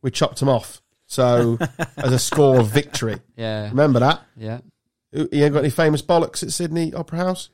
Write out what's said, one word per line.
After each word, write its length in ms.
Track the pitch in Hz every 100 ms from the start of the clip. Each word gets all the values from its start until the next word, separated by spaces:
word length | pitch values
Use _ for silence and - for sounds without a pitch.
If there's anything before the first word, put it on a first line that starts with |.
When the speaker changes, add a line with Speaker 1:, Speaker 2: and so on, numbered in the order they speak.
Speaker 1:
We 80 | 135
chopped 300 | - 147 -
him 60 | 135
off. 340 | 123 - - _ _ _
So, 520 | - 123 120 120 117 156 -
Speaker 2:
<laughs> 180 | 170 -
Speaker 1:
as 160 | 131
a 60 | 127
score 420 | - - 139 131
of 80 | 110
victory. 480 | 117 147 - 113 101 _ -
Speaker 2:
Yeah. 320 | 113 107 104
Speaker 1:
Remember 280 | 123 147 123
that? 200 | 127 165 _ -
Speaker 2:
Yeah. 220 | 110 120 - _ _ _ _
Speaker 1:
You, 160 | 147 156
you 120 | 143
ain't 80 | 147
got 60 | 147
any 100 | 143
famous 320 | 123 160 151
bollocks 400 | - 170 151 -
at 100 | -
Sydney 400 | - 175 165 160
Opera 240 | - 160 165
House? 300 | 185 185 -